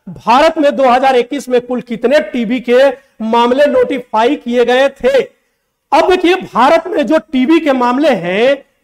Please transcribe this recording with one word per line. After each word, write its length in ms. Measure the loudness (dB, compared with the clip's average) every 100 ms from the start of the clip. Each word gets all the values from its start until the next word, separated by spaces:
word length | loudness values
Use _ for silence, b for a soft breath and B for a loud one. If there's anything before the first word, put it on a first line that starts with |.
| -20
भारत 480 | -10 0 2 2 2
में 180 | 0 2
दो 140 | 2
हज़ार 260 | 2 2 0
इक्कीस 340 | -2 -6 -2
में 120 | -4
कुल 200 | -2 -8
कितने 380 | -6 -6 0 0
टीबी 400 | 0 -6 -4 -4
के 280 | 0 2 2 0 B B
मामले 440 | -4 0 0 2 0
notify 680 | 0 -2 -4 -4 -2 0 -2
किए 300 | -4 -2 0
गए 240 | 2 0
थे? 320 | -2 0 0 -2 _ _ _ _ _ -2
अब 160 | 0 2
देखिए 260 | 2 0 -2
भारत 480 | -2 0 2 2 0
में 200 | -4 0
जो 100 | -2
टीबी 420 | -2 -2 2 2
के 140 | 2
मामले 360 | 0 0 0 0
हैं 560 | 0 -2 0 0 -2 _ _